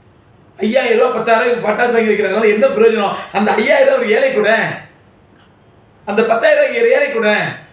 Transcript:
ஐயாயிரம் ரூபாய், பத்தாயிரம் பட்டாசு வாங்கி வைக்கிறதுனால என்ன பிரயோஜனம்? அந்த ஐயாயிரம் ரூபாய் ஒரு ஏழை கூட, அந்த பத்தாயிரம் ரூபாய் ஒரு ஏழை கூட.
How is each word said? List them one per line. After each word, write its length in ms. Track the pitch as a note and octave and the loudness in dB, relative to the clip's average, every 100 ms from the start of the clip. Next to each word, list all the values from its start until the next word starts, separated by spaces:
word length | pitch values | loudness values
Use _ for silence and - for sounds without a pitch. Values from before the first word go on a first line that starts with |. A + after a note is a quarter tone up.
| _ _ _ _ _ - | _ _ _ _ _ -6
ஐயாயிரம் 380 | G#3+ B3+ B3 A3 | -2 0 0 2
ரூபாய், 160 | B3 | 2
பத்தாயிரம் 500 | A3 A#3 A3+ A#3+ A#3 | 0 0 0 0 -2
பட்டாசு 280 | G#3 G#3+ A#3+ | -2 -2 0
வாங்கி 200 | A3+ G#3+ | 0 0
வைக்கிறதுனால 360 | G3+ G3 G#3 A3+ | 0 0 0 2
என்ன 180 | G#3 G#3+ | 2 0
பிரயோஜனம்? 480 | G#3+ A3+ A3 F#3+ - - | 2 2 2 -2 -4 -6
அந்த 200 | G3 G#3 | -2 0
ஐயாயிரம் 360 | G3+ B3+ D4 C4+ | 0 2 2 4
ரூபாய் 180 | C4+ G#3+ | 2 0
ஒரு 100 | B3 | 0
ஏழை 180 | C4+ | 0
கூட, 440 | G#3+ G3+ A3 E3 - - _ _ _ _ _ _ _ _ _ _ _ - | 0 0 0 -2 -8 -16 _ _ _ _ _ _ _ _ _ _ _ -8
அந்த 160 | G#3 | -4
பத்தாயிரம் 420 | A3 A3+ - D4 | -2 -2 0 0
ரூபாய் 160 | C4+ A#3 | 0 0
ஒரு 120 | A#3 | 0
ஏழை 200 | C4+ C#4 | 0 0
கூட. 340 | A3+ G#3 G3+ D#3 - - | -2 -2 -2 -4 -10 -18